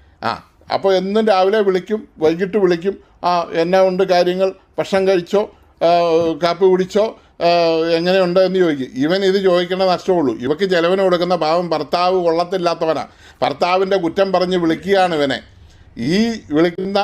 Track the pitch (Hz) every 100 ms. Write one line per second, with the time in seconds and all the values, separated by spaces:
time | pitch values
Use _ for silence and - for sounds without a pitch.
0 | _ _ 117 107 - _ - - 190 185
1 | 190 208 214 185 190 220 196 185 175 214
2 | - - 156 170 190 214 180 170 190 -
3 | _ _ 175 175 165 165 170 190 190 185
4 | 185 175 175 185 190 - _ - 160 190
5 | 190 190 170 202 208 - _ _ 165 175
6 | 170 165 165 151 170 165 190 180 185 208
7 | 226 - _ - 170 175 165 165 165 165
8 | 175 190 175 180 185 185 175 147 127 127
9 | 151 190 190 196 190 175 175 185 190 170
10 | - 180 131 117 123 151 196 175 170 190
11 | 190 175 175 180 156 175 175 151 143 175
12 | 180 190 170 165 175 190 175 165 160 139
13 | 104 - - - 131 135 180 185 190 196
14 | 165 180 190 180 180 185 165 156 175 196
15 | 180 156 143 120 - - - - - -
16 | 131 190 233 226 - 151 175 170 190 202